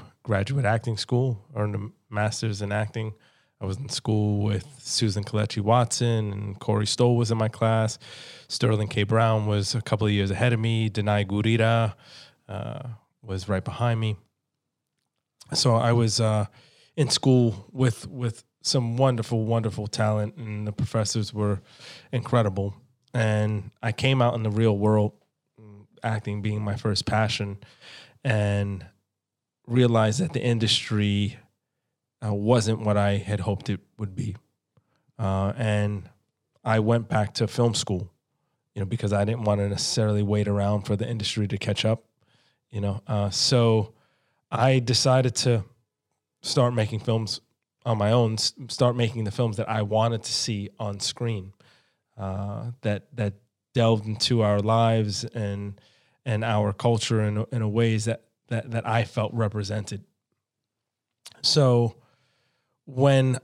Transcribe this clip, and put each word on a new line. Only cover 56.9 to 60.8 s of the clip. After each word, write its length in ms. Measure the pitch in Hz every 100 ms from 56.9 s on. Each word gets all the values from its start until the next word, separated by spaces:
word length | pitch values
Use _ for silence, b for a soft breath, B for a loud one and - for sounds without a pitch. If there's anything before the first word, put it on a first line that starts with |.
| 113 - 113
in, 240 | 107 107 107
in 100 | 120
a 60 | 107
ways 360 | 107 117 110
that, 200 | 107 117 _ _ _
that, 220 | 113 -
that 140 | 117 -
I 180 | 113
felt 280 | 110 - 107
represented. 720 | 117 107 107 98 104 101 98 - _ _ _ _ _ _ _